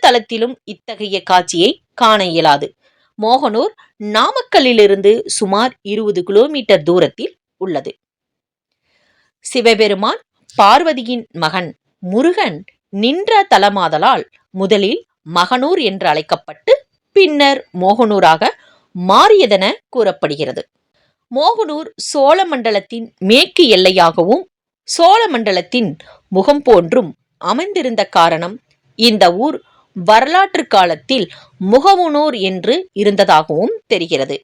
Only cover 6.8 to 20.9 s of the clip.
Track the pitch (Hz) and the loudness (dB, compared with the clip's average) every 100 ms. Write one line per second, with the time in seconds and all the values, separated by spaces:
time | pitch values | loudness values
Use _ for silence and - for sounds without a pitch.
6.8 | 151 175 165 - 233 - _ _ 381 147 | 2 0 0 -2 -14 -14 _ _ -8 -8
7.8 | - - _ _ _ _ _ _ _ _ | -8 -16 _ _ _ _ _ _ _ _
8.8 | _ _ _ _ _ _ - 262 233 214 | _ _ _ _ _ _ -8 -2 0 2
9.8 | 214 190 214 415 - _ _ - 202 254 | 0 0 -4 -6 -12 _ _ 2 4 4
10.8 | 330 269 226 247 - - 156 180 175 - | 2 -4 -6 -8 -10 -6 -4 -4 -8 -14
11.8 | _ _ 180 202 311 359 320 156 190 _ | _ _ -6 -2 0 0 -4 -6 -16 _
12.8 | _ 196 226 320 427 440 392 214 202 202 | _ -4 -2 -2 0 0 2 2 2 0
13.8 | 170 151 202 233 - _ _ 185 190 208 | -2 0 0 0 -4 _ _ -8 -2 0
14.8 | 202 349 - _ - 175 180 254 277 370 | 0 -4 -10 _ -6 -2 0 -2 -2 -2
15.8 | 240 190 180 151 156 170 - 156 - 554 | -2 -2 -2 -2 -2 -6 -6 -10 0 0
16.8 | - _ _ - 370 294 285 269 - 180 | -2 _ _ 0 2 2 2 0 -6 -4
17.8 | 185 214 226 202 170 160 226 - _ _ | 0 2 0 2 4 4 0 -4 _ _
18.8 | _ 180 180 214 381 415 262 196 196 415 | _ -8 2 4 6 4 4 0 -2 -4
19.8 | _ 254 208 180 151 147 143 127 - _ | _ -2 -2 -2 -6 -6 -8 -8 -14 _
20.8 | _ | _